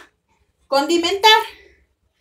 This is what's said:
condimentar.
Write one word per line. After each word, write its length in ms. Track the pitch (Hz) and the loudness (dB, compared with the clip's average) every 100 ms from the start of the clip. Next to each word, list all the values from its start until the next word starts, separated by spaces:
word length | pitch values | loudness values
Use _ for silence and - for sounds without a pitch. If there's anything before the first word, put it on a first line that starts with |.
| - _ _ _ _ _ - | -16 _ _ _ _ _ -6
condimentar. 640 | 277 311 339 339 392 440 440 - - - _ _ _ _ _ | -4 -2 -2 -2 0 2 2 0 -14 -20 _ _ _ _ _